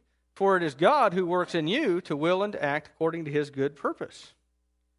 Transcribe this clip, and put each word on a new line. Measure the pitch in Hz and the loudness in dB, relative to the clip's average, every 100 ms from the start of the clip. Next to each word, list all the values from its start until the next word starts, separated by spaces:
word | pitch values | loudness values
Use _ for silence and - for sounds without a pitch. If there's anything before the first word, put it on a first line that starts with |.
| _ _ _ - | _ _ _ -2
"For | 196 185 | 2 2
it | |
is | 165 | 0
God | 131 185 294 220 | 2 4 6 4
who | 180 175 | 2 0
works | 180 175 | 0 0
in | 175 156 | -2 -2
you | 247 285 175 | 0 0 -2
to | - 147 | -4 -2
will | 160 185 | 0 0
and | 208 | -2
to | 196 | -4
act | 147 147 - | -2 -4 -6
according | _ 160 165 151 | _ -4 -4 -4
to | |
his | 147 143 | -2 -2
good | 135 139 151 | -2 -4 -4
purpose." | - 330 - - - _ _ _ _ _ _ | -6 -6 -10 -14 -20 _ _ _ _ _ _